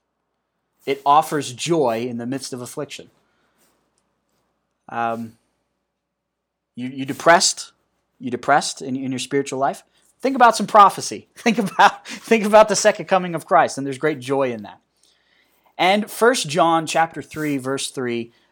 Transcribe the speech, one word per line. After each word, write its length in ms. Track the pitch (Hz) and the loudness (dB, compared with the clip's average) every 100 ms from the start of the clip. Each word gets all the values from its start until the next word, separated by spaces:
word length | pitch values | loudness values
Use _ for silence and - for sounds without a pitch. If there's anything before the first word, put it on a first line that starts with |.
| _ _ _ _ _ _ _ _ | _ _ _ _ _ _ _ _
It 160 | - 139 143 | -8 -4 2
offers 480 | 147 156 156 131 | 2 2 -4 -6
joy 520 | 120 151 170 127 113 123 | -8 -2 0 0 -2 -6
in 100 | 117 | -8
the 80 | 120 | -8
midst 260 | 135 - | -8 -10
of 80 | 127 | -12
affliction. 500 | 120 - 143 - - _ _ _ _ _ _ _ _ _ _ _ _ _ _ _ _ _ - | -12 -12 -12 -14 -20 _ _ _ _ _ _ _ _ _ _ _ _ _ _ _ _ _ -12
Um, 500 | 117 117 117 110 - _ _ _ _ _ _ _ _ _ _ _ _ _ | -6 -6 -6 -10 -18 _ _ _ _ _ _ _ _ _ _ _ _ _
you, 140 | - 127 | -12 -12
you 160 | 139 | -10
depressed? 680 | 135 135 165 175 - - - _ _ _ _ - | -10 0 4 6 4 -4 -12 _ _ _ _ -14
You 100 | 127 | -8
depressed 520 | 120 - 151 - - | -4 2 2 0 -10
in, 140 | 143 131 | -8 -8
in 140 | 131 | -6
your 80 | 127 | -8
spiritual 400 | - 143 139 131 | -4 -4 -4 -4
life? 240 | 139 202 _ _ _ _ | -4 -6 _ _ _ _
Think 160 | 269 269 | -4 4
about 200 | 240 220 | 4 4
some 100 | 202 | 4
prophecy. 600 | 214 196 - - 101 - | 6 6 4 -8 -10 -14
<laughs> 20 | - | -4
Think 220 | 240 233 | -2 0
about, 480 | 190 - 196 - - | 0 4 4 2 -14
think 380 | - - 226 | -8 0 0
about 240 | 208 214 214 | 6 6 6
the 80 | 190 | 2
second 300 | 214 190 160 | 0 0 0
coming 280 | 190 180 | -2 -2
of 120 | 160 - | -8 0
Christ, 320 | 175 127 - | 2 2 -2
and 80 | 139 | -8
there's 120 | 131 | -4
great 220 | 151 143 | -4 -4
joy 320 | 123 139 131 | -4 -2 -2
in 100 | 110 | -4
that. 180 | 95 92 _ _ _ _ _ _ _ _ _ - | -12 -20 _ _ _ _ _ _ _ _ _ -2
And 340 | 175 208 208 | 0 0 -2
First 380 | - 226 254 147 | 2 2 2 0
John 380 | 170 165 165 160 | 0 2 2 0
chapter 360 | 165 160 151 | -2 -2 -4
three, 340 | - 156 151 139 | -12 -6 -4 -4
verse 340 | 131 135 - | -4 -6 -6
three 420 | - 120 117 117 _ _ | -6 -4 -4 -8 _ _